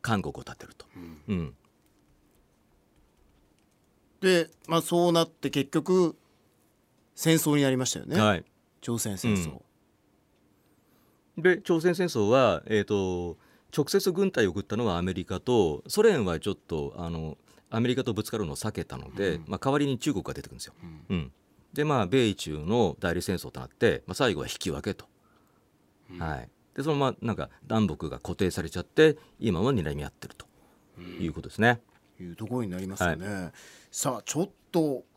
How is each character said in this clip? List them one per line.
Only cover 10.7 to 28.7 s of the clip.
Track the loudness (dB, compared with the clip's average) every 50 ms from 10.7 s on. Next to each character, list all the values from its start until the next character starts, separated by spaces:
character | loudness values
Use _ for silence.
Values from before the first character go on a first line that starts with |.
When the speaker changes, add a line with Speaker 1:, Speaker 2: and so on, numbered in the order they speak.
| _ _ _ _ _ _ _ _ _ _ _ _ -4
Speaker 1:
う | 2
ん。 | 4
で、 | 4 4 4
朝 | 2 2 2 4
鮮 | 4 2 2
戦 | 2 0
争 | 0 2 2 4 6
は、 | 6 6 6 6 4 2 0
え | 0 0 0
ー | 2
と、 | 2 0 0 0 0 -2 -4 -6 -6 -10 -12 _ _ _ _ _ _ -2
直 | -2 0 2
接 | 2 2 2 2
軍 | 0 2 0 0
隊 | 2 2 2
を | 2
送 | 2 -2
っ | -6
た | -4 -4
の | -2 0
は | 0 0
ア | 0
メ | -2 -2 -2
リ | -4 -6
カ | -6 -6 -4
と、 | 0 2 4 4 4 4 2 -4 -8
ソ | -4 2 4
連 | 6 6 6 4 2
は | 0 -2 -2
ち | -2 -4
ょ |
っ | -6
と、 | -6 _ -6 -6 -4 -4 -6 -8
あ | -8 -8 -6
の、 | -6 -6 -8 -8 -10 _ _ _ _ _ _ -6
ア | -4 -2
メ | 0 0
リ | 0
カ | -2 -2
と | -2 -2
ぶ | -4 -4
つ | -4
か | -4
る | -6 -4
の | -6 -6
を |
避 | -6 -8 -8
け | -6 -8 -8
た | -10 -10
の | -14 -14 -10 -6
で、 | -2 -2 0 -2
Speaker 2:
う | -2
ん。 | -6
Speaker 1:
ま | -8 -6
あ、 | -4
代 | -2 0
わ | 0 2
り | 0
に | 0 -2 -2
中 | -2 -2 -2
国 | -4 -4
が | -6 -10
出 | -10
て | -12
く | -14
る | -14
ん | -16
で | -16
す |
よ。 | -18 -18 -18
Speaker 2:
う | -18
ん。 | -18 -18 -14 -8 -4
Speaker 1:
う | -4 -4
ん。 | -4 -6 -12 _ _ _ _ _ _ _ -4
で、 | -2 0
ま | 0 2 0
あ、 | 2
米 | 2 4 4 4 2 0
中 | -2 -6 -8 -6 -6
の | -2 0 2 2 2 2 0 -2
代 | -2 -2 -2
理 | -2
戦 | -2 -2 -4
争 | -4 -4 -10
と | -12 -12
な | -14
っ | -10
て、 | _ 2 2 2 2 2 -4
ま | -8 -4
あ、 |
最 | 0 0 0 0
後 | -2
は | -4
引 | -8 -8 -6
き | -6 -6
分 | -6 -4
け | -6 -8 -8
と。 | -8 -12 _ _ _ _ _ _ _ _ _ _ _ _ _ _ _ _ _ _ _ _ -16
Speaker 2:
う | -10
ん。 | -8
Speaker 1:
は | -6 -6 -6
い。 | -6 -10 -14 _ _ _ _ -8
で、 | -6 -2
そ | -2
の | 0
ま | 2 0 0
ま、 | -2 -2
な | -4 -4 -4
ん |
か、 | -4 -6 -10 -12 _ -4
南 | 0 2 2 2 2 0
北 | -4 -8
が | -8 -8 -8
固 | -8 -6 -2
定 | 0 0 0
さ | 0 -2
れ | -6
ち | -6